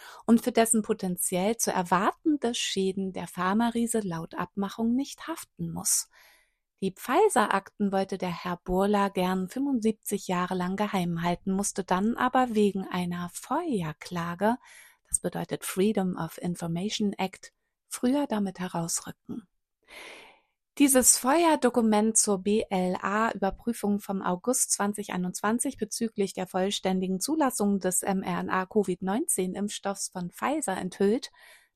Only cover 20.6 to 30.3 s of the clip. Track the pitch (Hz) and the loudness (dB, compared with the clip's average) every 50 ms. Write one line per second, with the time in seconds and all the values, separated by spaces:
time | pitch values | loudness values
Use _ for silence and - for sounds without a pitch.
20.6 | _ _ - - 285 269 262 254 240 - - - - 247 285 339 349 320 302 285 | _ _ 2 4 4 6 6 6 6 6 6 4 4 2 4 4 6 4 4 4
21.6 | - 240 - 247 226 220 214 208 214 220 214 - - 214 202 185 185 202 208 220 | 4 2 4 4 4 4 4 4 4 4 4 2 2 2 2 0 2 2 2 2
22.6 | - - 202 185 185 180 180 - - 196 202 214 226 226 - 196 196 190 190 - | 2 0 0 0 0 0 -2 -2 -2 -2 -2 0 0 -2 -2 -2 -2 -2 -2 -4
23.6 | - 240 233 - - 208 202 202 - - 196 190 - - 180 180 - 240 262 - | -4 -4 -4 -2 0 0 0 0 -2 -4 -6 -4 -2 -2 -2 -2 0 0 0 0
24.6 | - - - - 202 202 208 208 202 - 196 185 180 185 - - - 208 226 240 | 0 0 0 -2 0 -2 -2 -4 -6 -6 -4 -4 -4 -4 -4 -2 0 0 0 0
25.6 | - 277 - - 220 208 - - 233 220 - 208 196 190 - 190 185 - - 185 | -2 -4 -4 -6 -6 -6 -4 -4 -4 -4 -2 -2 -2 -2 -2 -6 -6 -4 -2 0
26.6 | 185 202 208 - - 190 185 185 190 185 190 180 - - 311 320 285 262 - - | 0 0 0 0 0 0 0 0 0 0 -2 -2 -2 -2 0 2 2 2 2 2
27.6 | 208 202 202 190 - 185 180 - - - 190 190 - - 175 180 185 190 190 185 | 2 2 2 2 0 0 0 0 0 0 -2 -2 -2 -2 -4 -4 -2 -2 -2 -2
28.6 | 185 - - 214 196 - 180 - 185 185 196 254 349 - - - 180 190 185 202 | -2 0 0 0 2 0 -2 -4 -2 -2 -2 -2 0 -2 -2 -2 -2 -2 -2 -4
29.6 | 202 202 - - - 202 196 - - - - 185 180 175 | -4 -4 -4 -6 -6 -6 -6 -4 -6 -8 -8 -8 -8 -8